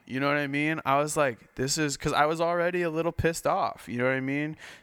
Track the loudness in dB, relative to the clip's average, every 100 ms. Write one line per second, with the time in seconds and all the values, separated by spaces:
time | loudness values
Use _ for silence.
0 | -8 -2 0 0 0 0 0 0 2 2
1 | 2 2 0 -2 -10 -4 -2 0 0 0
2 | 0 2 2 2 0 2 0 0 0 0
3 | -2 0 0 0 0 0 -2 -4 -8 0
4 | 0 0 0 -2 -4 -6 -16 -20